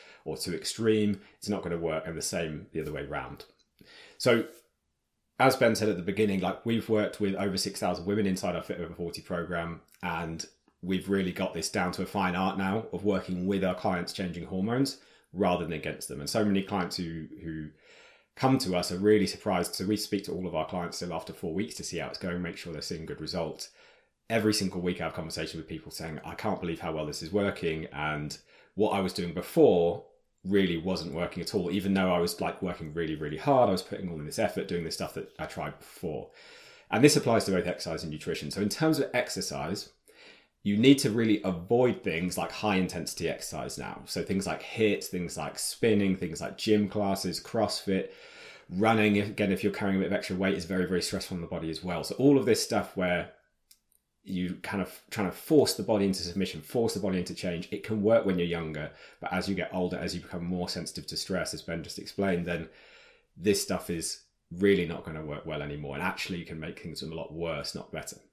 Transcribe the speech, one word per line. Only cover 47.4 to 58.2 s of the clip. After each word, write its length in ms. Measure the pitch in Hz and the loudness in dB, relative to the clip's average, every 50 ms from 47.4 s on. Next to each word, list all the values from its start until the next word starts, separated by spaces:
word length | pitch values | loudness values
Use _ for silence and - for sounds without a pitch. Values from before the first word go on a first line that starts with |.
CrossFit, 720 | - - - 113 107 95 - - - 98 95 92 - - - - - - - - - - - - - - | -6 -4 0 0 2 2 0 -2 0 0 0 0 0 -2 -8 -16 -20 -20 -20 -20 -20 -20 -20 -20 -14 -6
running. 500 | 87 92 107 113 113 110 107 107 101 101 | 0 2 4 4 6 6 6 6 6 4
Again, 340 | 101 - - - 104 95 | 2 0 0 0 2 2
if 100 | 95 92 | 2 2
you're 100 | - 101 | 2 0
carrying 260 | - - 107 98 95 95 | 0 0 0 2 2 2
a 20 | |
bit 80 | 92 76 | 2 2
of 40 | |
extra 220 | 101 - - - 95 | 0 -2 -2 -2 -2
weight, 220 | 90 95 95 98 | 0 2 2 2
is 80 | 98 85 | 0 -2
very, 220 | 85 95 92 90 | 0 0 0 2
very 160 | 87 95 87 | 2 0 0
stressful 340 | - - - 92 - - 95 | 0 0 -2 -4 -4 -6 -6
on 40 | 87 | -6
the 60 | 85 | -6
body 240 | 80 87 82 80 80 | -6 -6 -4 -4 -4
as 140 | 78 78 90 | -6 -6 -4
well. 180 | 90 87 82 | -4 -4 -4
So 140 | 78 - - | -4 -4 0
all 200 | - 131 143 143 | 4 6 8 8
of 100 | 135 113 | 8 6
this 180 | 117 107 - - | 4 4 4 2
stuff 320 | - 117 104 95 - - | 0 0 0 -2 -2 -2
where 340 | 98 90 90 87 85 82 - - _ _ _ _ _ _ _ - _ _ _ _ _ _ _ _ _ _ | 0 0 2 2 0 -2 -6 -12 _ _ _ _ _ _ _ -20 _ _ _ _ _ _ _ _ _ _
you 320 | - 95 90 90 87 87 - - | -6 -4 -2 -2 -2 -4 -8 -2
kind 180 | - 107 98 | 0 0 0
of 200 | 90 - - - - _ | 0 -2 -6 -12 -14 _
trying 220 | - 110 101 87 | -2 0 0 0
to 60 | - | -2
force 380 | - - - 160 147 120 - - | -4 2 4 6 6 6 4 0
the 100 | - 98 | -2 0
body 220 | 113 110 101 98 | 2 4 4 4
into 180 | 98 95 - 87 | 2 2 0 -4
submission, 360 | 87 87 98 92 - - 80 | -4 -2 -2 -2 -2 -4 -8
force 340 | - - - 120 117 110 - | -10 -4 0 0 0 0 0
the 60 | 98 | -2
body 180 | 95 95 92 92 | -2 0 0 0
into 140 | 87 - | -2 -4
change, 360 | 85 - - 90 85 82 90 - | -6 -6 -4 -4 -4 -4 -6 -8
it 140 | - - - | -8 -8 -4
can 180 | - 110 107 | -2 -2 2
work 240 | 98 107 113 113 | 4 6 6 6